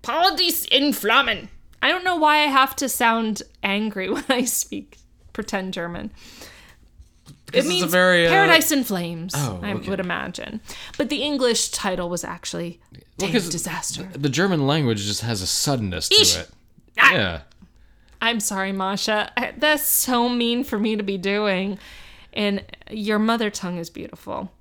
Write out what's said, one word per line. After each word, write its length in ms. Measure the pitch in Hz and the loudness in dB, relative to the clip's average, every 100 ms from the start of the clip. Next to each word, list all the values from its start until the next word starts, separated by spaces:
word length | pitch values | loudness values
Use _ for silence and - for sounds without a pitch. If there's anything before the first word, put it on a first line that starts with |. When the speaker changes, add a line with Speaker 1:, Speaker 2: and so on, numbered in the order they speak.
Speaker 1:
Paradies 600 | - 285 370 339 349 - - | -2 2 2 2 0 0 0
in 260 | 277 285 | 2 2
Flammen. 560 | - 202 240 247 202 - - - - | 0 2 4 4 -2 -8 -20 -20 -2
I 60 | 254 | 0
don't 140 | 359 | 0
know 120 | 359 349 | 0 2
why 220 | 302 302 | 4 4
I 80 | 302 | 4
have 300 | 269 269 - | 4 2 0
to 120 | 269 | -4
sound 540 | - 233 226 220 208 - _ | 2 2 2 0 -4 -8 _
angry 480 | 208 196 220 202 185 | -4 -2 -2 -4 -4
<laughs> 0 | |
when 140 | - - | -4 0
I 160 | 254 | 0
speak 540 | 254 - - - - - _ _ - | 0 -2 -6 -10 -12 -20 _ _ -16
pretend 420 | - - 196 190 | -12 -6 -6 -6
German. 360 | 185 170 170 214 - - - - - - - _ _ - _ - - - | -6 -8 -8 -12 -14 -20 -20 -20 -20 -20 -20 _ _ -20 _ -20 -20 -2
Speaker 2:
Because 200 | - 294 | 0 2
Speaker 1:
It 20 | |
Speaker 2:
it's 60 | 359 | 0
a 20 | |
Speaker 1:
means 120 | 160 | 2
Speaker 2:
very, 340 | 180 185 175 170 | 4 6 6 6
uh, 40 | |
Speaker 1:
Paradise 400 | 381 392 330 311 | 6 6 6 4
in 140 | 294 | 0
Flames, 480 | 247 190 170 170 170 139 | 0 -2 -4 -6 -6 -2
Speaker 2:
Oh, 220 | 139 107 | -2 -4
Speaker 1:
I 100 | 202 | -4
Speaker 2:
okay. 140 | 190 190 | -6 -4
Speaker 1:
would 80 | 190 | -4
imagine. 600 | 180 170 - - - 220 - - - - | -2 -4 -6 -8 -10 -10 -12 -16 -16 -2
But 100 | 285 | -2
the 120 | 294 | 0
English 480 | 285 285 247 233 - | -2 2 2 2 0
title 380 | - 202 185 175 | -2 -2 -2 -4
was 140 | 175 | -4
actually 580 | 175 175 - 170 170 170 _ | -6 -10 -8 -6 -8 -10 _
Speaker 2:
Well, 100 | - - - | -20 -20 -6
Speaker 1:
Dame 140 | 190 | 0
Speaker 2:
'cause 160 | 165 175 | 2 0
Speaker 1:
Disaster. 560 | 160 - 160 - - 185 | -4 -6 -6 -8 -8 -10
Speaker 2:
the, 60 | 165 | -4
the 100 | 143 | -2
German 380 | 131 190 170 135 | 2 2 2 2
language 360 | 156 135 107 | 2 2 0
just 180 | 101 104 | -2 -4
has 200 | 117 110 | -2 -4
a 40 | 92 | -2
suddenness 600 | - - 135 104 85 - | -2 0 0 -2 -4 2
to 40 | |
Speaker 1:
Eesh. 260 | 427 - 92 | 4 4 2
Speaker 2:
it. 80 | - - _ _ _ - | -4 -18 _ _ _ 4
Speaker 1:
Ah. 140 | 262 | 4
Speaker 2:
Yeah. 280 | 190 98 82 - _ - _ - _ _ - | 6 0 -2 -10 _ -20 _ -20 _ _ -4
Speaker 1:
I'm 160 | 226 233 | -2 0
sorry, 320 | - 196 190 | -2 -2 -4
Masha. 600 | 196 190 196 - 214 - - | -2 -2 -2 0 -2 -2 -4
I, 160 | 247 - | -6 0
that's 280 | 294 302 294 | 2 2 2
so 420 | - - 247 240 | 0 2 2 2
mean 340 | 240 233 240 | 2 0 0
for 160 | 285 214 | -2 -2
me 160 | 220 214 | 0 0
to 60 | |
be 160 | 202 196 | -2 -4
doing. 600 | 190 202 208 185 196 190 - - - - - | -2 0 0 0 -2 -6 -12 -20 -20 -20 -14
And 300 | - 208 202 - - - | -4 -2 -2 -6 -20 -14
your 280 | 220 208 214 | -8 0 2
mother 320 | 220 233 214 | 2 2 0
tongue 280 | 208 180 175 | -4 -6 -6
is 120 | 165 | -8
beautiful. 640 | - - - - - 190 _ | -12 -14 -14 -10 -10 -10 _